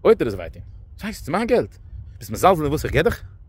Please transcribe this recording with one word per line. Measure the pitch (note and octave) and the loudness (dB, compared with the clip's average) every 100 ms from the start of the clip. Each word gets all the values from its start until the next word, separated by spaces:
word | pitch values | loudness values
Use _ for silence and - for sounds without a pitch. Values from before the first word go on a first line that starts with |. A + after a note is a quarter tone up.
אויטער | F3 A3 C3 | 4 4 2
איז | G2 | -2
ווייט | E2 - | -8 -12
אין. | - - - - | -18 -18 -20 -12
דאס | |
הייסט, | G#3 G#3 | -10 -10
עס | - | -4
איז | |
מיין | F3 A#3 | -4 2
געלט. | A#3+ A2+ - - - - - | 2 2 -8 -16 -16 -16 -16
ביסט | - | -10
מזלזל, | A2 F3 F3+ D3 | 2 4 4 2
וואס | D3+ A#2+ | 0 0
איך | |
גע | A#2+ | 2
דיר? | G3 - - - | 2 0 -10 -20